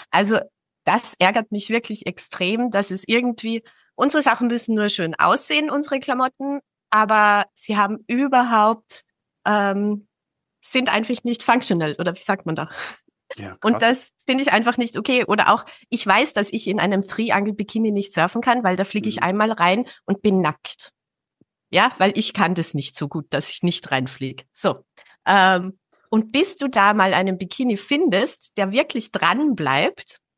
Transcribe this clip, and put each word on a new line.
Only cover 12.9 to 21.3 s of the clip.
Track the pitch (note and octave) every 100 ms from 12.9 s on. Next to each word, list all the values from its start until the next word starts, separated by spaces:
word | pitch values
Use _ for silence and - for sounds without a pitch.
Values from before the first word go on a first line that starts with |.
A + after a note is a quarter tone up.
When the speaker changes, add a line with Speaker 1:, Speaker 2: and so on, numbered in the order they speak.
| - _ _ - -
Speaker 2:
Ja, | G2+ F#2
krass. |
Speaker 1:
Und | G#3+ A#3+
das | A3+ B3+ - - -
finde | C4
ich | C#4
einfach | C4 A#3+ B3
nicht | A#3 -
okay. | A3 B3+ -
Oder | G#3 -
auch, | A3+ - - _
ich | A#3+ G#3
weiß, | G3 D4+
dass | - G3+
ich | A#3 -
in | G3+
einem | E3+ G3+
Triangle-Bikini | G3 - A3+ G3 G3+ G#3 G#3 A3 A3
nicht | G3+ G3+
surfen | - E3+ A#3
kann, | B3 B3
weil | G#3 F#3
da |
fliege | G3 G#3+ G#3+
ich | -
Speaker 2:
Mhm. |
Speaker 1:
einmal | E3+ G3 G#3+
rein | A3 E3+ G3+ B3 - -
und | G3
bin | G#3+ F#3+
nackt. | E3 D3 - - - _ _ _ _